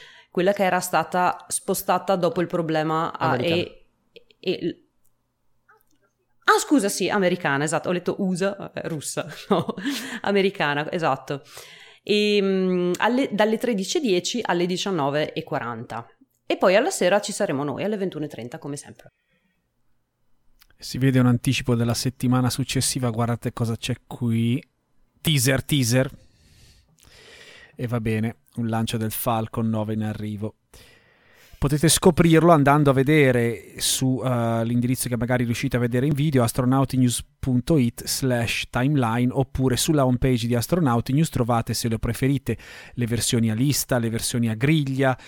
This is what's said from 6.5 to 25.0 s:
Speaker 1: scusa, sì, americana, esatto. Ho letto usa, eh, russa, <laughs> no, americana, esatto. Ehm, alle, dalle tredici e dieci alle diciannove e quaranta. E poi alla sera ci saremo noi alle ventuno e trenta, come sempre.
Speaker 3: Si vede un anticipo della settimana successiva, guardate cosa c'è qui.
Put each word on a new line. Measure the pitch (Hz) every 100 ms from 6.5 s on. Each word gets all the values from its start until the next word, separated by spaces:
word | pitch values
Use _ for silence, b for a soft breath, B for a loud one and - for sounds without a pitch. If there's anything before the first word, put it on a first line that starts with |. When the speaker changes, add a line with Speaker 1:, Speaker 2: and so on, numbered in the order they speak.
| 427
Speaker 1:
scusa, | - 294 302
sì, | - 180
americana, | 208 180 180 160 139
esatto. | 156 165 -
Ho |
letto | 180 175 -
usa, | 190 180 196 202 165
eh, | - 160
russa, | 156 - - 151 -
<laughs> | -
no, | 185 - - 214 254 254 233
americana, | - 202 190 196 151 143 156
esatto. | 175 160 135 - 139 B B B B B B
Ehm, | - 208 208 208 196 190 185 180 180 180
alle, | 220 247 277
dalle | 202 214 220
tredici | 247 214 190 349
e |
dieci | 277 180 175 247
alle | - 175 175
diciannove | 180 208 180 143 143 151
e | -
quaranta. | - 147 120 113 - 113 117 _ _ _
E | - -
poi | 202
alla | 190 302
sera | - 180 202
ci | 208
saremo | 196 196 139
noi | 147 113
alle | 180 214
ventuno | 185 -
e | 147
trenta, | - 120 160
come | 147 143
sempre. | - - - _ _ _ _ _ _ _ _ _ _ _ _ _ _ _ _ _
Speaker 3:
Si | - 120
vede | 135 127
un | 123
anticipo | 120 - 120 - 120
della | 117
settimana | 117 131 - 127 127 123
successiva, | - 131 - - 143 127
guardate | 113 117 117 120
cosa | - 113 113
c'è | - 123
qui. | - - 120 113 117 127 - _ _ _